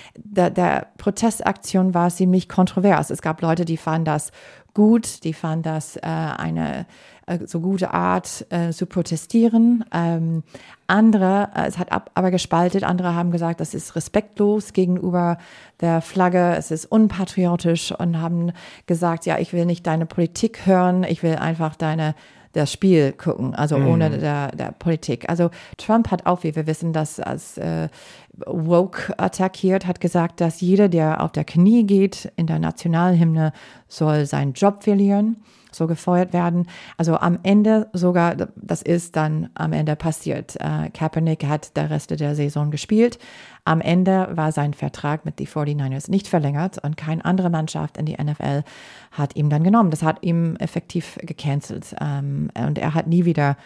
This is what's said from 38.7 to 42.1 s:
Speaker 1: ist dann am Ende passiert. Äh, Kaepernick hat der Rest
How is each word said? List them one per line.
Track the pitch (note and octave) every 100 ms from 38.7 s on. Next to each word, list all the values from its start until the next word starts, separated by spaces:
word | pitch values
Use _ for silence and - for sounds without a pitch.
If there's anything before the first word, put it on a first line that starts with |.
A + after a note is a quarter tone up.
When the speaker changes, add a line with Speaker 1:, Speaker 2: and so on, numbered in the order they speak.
| E3+
Speaker 1:
ist | - F3 E3+ D#3+
dann | D#3 D#3 E3
am | - D#3+
Ende | D3+ D3+ D3+
passiert. | D#3+ D#3+ D3+ C#3+ - -
Äh, | D#3 D3+ D3+
Kaepernick | - D#3 E3 E3 D#3+
hat | C#3+ D3+ - -
der | D3+
Rest | D3+ -